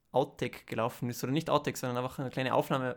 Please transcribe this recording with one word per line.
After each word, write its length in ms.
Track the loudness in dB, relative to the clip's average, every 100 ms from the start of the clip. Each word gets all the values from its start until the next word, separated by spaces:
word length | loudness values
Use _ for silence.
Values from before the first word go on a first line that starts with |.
| _
Outtake 540 | 2 2 -2 -4 -4 -6
gelaufen 440 | 0 0 0 -4
ist. 140 | -2
Oder 100 | 0
nicht 160 | 0 4
Outtake, 280 | 2 2 -2
sondern 200 | -2 -2
einfach 160 | -4 -4
eine 100 | -4
kleine 240 | -2 2
Aufnahme 420 | 2 2 0 0